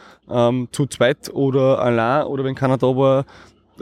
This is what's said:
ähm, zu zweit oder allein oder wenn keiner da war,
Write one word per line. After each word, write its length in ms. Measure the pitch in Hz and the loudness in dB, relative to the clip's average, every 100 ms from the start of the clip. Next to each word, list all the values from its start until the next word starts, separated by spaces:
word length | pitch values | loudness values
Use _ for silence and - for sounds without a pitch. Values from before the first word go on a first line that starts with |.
| - - - | -20 -20 -6
ähm, 400 | 123 120 127 123 | 0 0 0 -4
zu 140 | - 135 | -4 -4
zweit 440 | - 123 147 - | 0 0 0 -6
oder 460 | - 139 135 131 135 | -2 0 2 2 2
allein 440 | 123 117 113 147 - | 0 0 0 0 -2
oder 160 | 135 135 | -4 -6
wenn 100 | 131 | -2
keiner 220 | 135 131 | -2 2
da 100 | 127 131 | 0 2
war, 300 | 135 135 135 - - _ _ - | 2 2 -2 -12 -20 _ _ -10